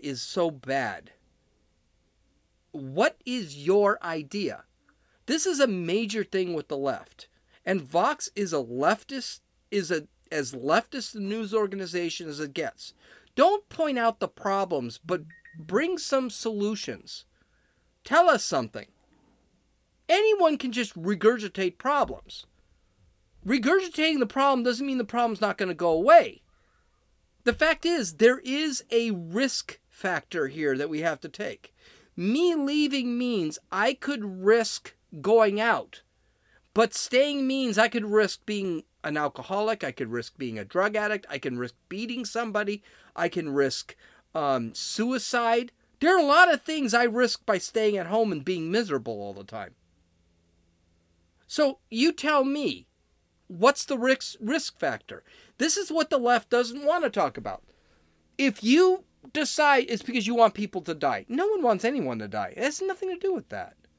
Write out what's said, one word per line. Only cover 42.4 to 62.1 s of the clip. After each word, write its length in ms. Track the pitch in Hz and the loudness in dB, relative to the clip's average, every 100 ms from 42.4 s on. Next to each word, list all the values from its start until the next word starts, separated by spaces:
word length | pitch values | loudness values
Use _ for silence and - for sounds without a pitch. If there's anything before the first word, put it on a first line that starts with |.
| 233 208 208 208 _ - - - | -2 -2 -2 -6 _ -20 -14 -4
I 140 | 175 | -2
can 240 | 180 160 | -2 -2
risk, 420 | 139 139 - - - - _ _ | 2 2 0 -10 -16 -20 _ _
um, 400 | 165 143 131 117 | -4 0 0 -2
suicide. 1000 | - - - 233 254 - 240 233 240 247 _ _ - | -8 -6 -2 -2 -2 -2 0 2 2 0 _ _ 0
There 160 | 302 370 | 4 4
are 40 | |
a 60 | 285 | 6
lot 260 | 302 359 | 8 8
of 80 | 294 | 6
things 320 | - 311 262 | 0 -2 0
I 100 | 233 | 2
risk 420 | 240 226 240 - - | 2 2 2 0 -2
by 120 | 196 | -2
staying 380 | - 226 220 202 | 0 0 2 2
at 100 | 170 | 0
home 240 | 214 220 | 0 2
and 120 | 160 | 0
being 280 | 135 180 160 | -2 -4 -2
miserable 500 | 202 220 139 117 107 | -2 0 -2 -4 -8
all 120 | 101 | -8
the 100 | 98 | -12
time. 320 | 98 113 92 _ _ _ _ _ _ _ _ _ _ _ _ _ _ _ _ _ - | -12 -12 -12 _ _ _ _ _ _ _ _ _ _ _ _ _ _ _ _ _ -8
So 320 | - 294 269 - | 2 2 0 -6
you 200 | 226 302 | 0 0
tell 320 | 349 285 294 | 0 0 2
me, 440 | 269 285 269 92 - _ _ _ _ _ - | 2 0 -4 -6 -14 _ _ _ _ _ -16
what's 380 | 175 226 285 - | 2 4 4 -2
the 120 | 269 | 0
risk, 400 | 247 262 - - | 2 0 -2 -8
risk 400 | 214 302 - - | -4 -2 -4 -4
factor? 440 | 151 110 - 98 - - - - | -4 -4 -10 -18 -18 -20 -14 -2
This 200 | 302 381 | 0 0
is 140 | 381 | -2
what 180 | 320 311 | 0 0
the 80 | 285 | 2
left 320 | 240 240 - | 4 2 2
doesn't 340 | 240 240 247 | 0 0 -2
want 200 | 285 349 | 0 0
to 60 | 285 | 0
talk 280 | 208 147 - | 0 -2 -2
about. 260 | 110 95 _ _ _ _ _ _ _ - | -10 -12 _ _ _ _ _ _ _ 0
If 260 | 269 214 | 0 0
you 400 | 214 285 370 370 _ _ 262 | 2 6 6 4 _ _ -8
decide 540 | 302 294 - 294 269 - | -4 -2 2 4 4 2
it's 160 | 220 | -4
because 240 | - 247 208 | -4 -4 0
you 80 | 233 | 4
want 200 | 220 202 | 4 4
people 260 | 208 185 | -6 -6
to 120 | 170 | -6
die, 320 | 156 143 104 - | -2 0 -2 -4
no 180 | 247 392 | -2 0
one 140 | 427 | 2
wants 240 | 262 196 226 | 2 2 0
anyone 340 | 277 143 | -2 -4